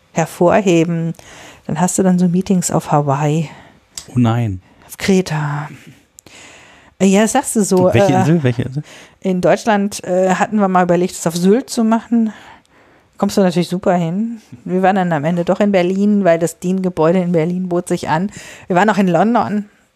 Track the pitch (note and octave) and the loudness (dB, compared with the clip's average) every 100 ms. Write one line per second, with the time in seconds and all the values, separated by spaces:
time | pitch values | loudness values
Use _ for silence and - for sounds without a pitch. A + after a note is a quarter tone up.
0 | _ - D#3 - F3 G#3 F#3+ E3+ E3+ E3 | _ -6 -6 0 2 4 4 2 2 -2
1 | E3 - - - - - - D3+ F3+ - | -4 -8 -16 -20 -20 -18 -8 -2 -2 0
2 | F#3 F3+ F3+ F3 F#3+ F#3 - D#3 - D3 | 2 2 2 0 0 -2 0 -4 0 -2
3 | D3 C#3 D3+ D#3 D3 - - _ _ - | 0 0 0 -2 -4 -10 -20 _ _ -20
4 | - B2 A#2 A#2+ A2+ F#2 _ _ - - | -6 0 2 2 -2 -6 _ _ -20 -8
5 | - F#3 F3+ D#3 D3 D3 D3 - - - | 0 0 0 -4 -4 -6 -10 -16 -20 -20
6 | _ - - - - - - - - - | _ -20 -20 -20 -20 -20 -20 -20 -20 0
7 | F#3+ G3 A3 C4 - A3+ F3+ F#3 F3+ - | 2 4 2 0 -2 -2 2 2 4 4
8 | - C#3 C#3 E3+ B2+ A#2+ B2 C3+ - - | 4 4 4 2 2 -2 -4 -6 -10 -20
9 | - _ F#3+ F#3 D#3+ F3+ A#3 G3+ G3+ - | -20 _ -4 0 2 0 0 0 -2 -6
10 | - F#3 F#3+ F3+ G3+ G#3+ G3 F#3 F3+ F3 | -4 0 0 0 0 0 2 2 2 2
11 | F#3 - E3+ E3+ F#3 A#3 C4+ - A3+ A3+ | 0 -4 -6 0 2 2 0 -2 0 0
12 | - A#3 A3 - - - _ _ _ _ | 0 0 0 -6 -20 -20 _ _ _ _
13 | _ - G3+ G#3 F#3 F3 E3 F3+ G#3 F3 | _ -6 -2 2 2 0 -2 -2 0 0
14 | E3 F#3 A3+ A3+ _ - F3 F#3 F#3 G3 | -2 -4 -6 -8 _ -16 -6 0 2 2
15 | F3+ D#3 D#3 F3 F3 F#3+ G#3 F#3+ F3 F#3+ | 0 0 -2 -2 -2 0 2 2 0 0
16 | G#3 G3+ F3+ E3 E3+ - F3+ F#3+ F#3 E3+ | 0 2 2 2 0 -4 -4 -2 -2 0
17 | D#3+ F#3+ F3 E3+ E3+ F3+ F#3 F3 F3+ F3+ | 2 2 0 0 -2 -4 -4 -4 -4 -6
18 | - D#3 G3+ - - - - F3 G#3+ F#3+ | -2 -4 -4 -10 -20 -20 -2 0 2 2
19 | F#3 E3 G#3+ A#3+ - G#3 G#3 _ _ | 2 2 2 0 -2 -4 -8 _ _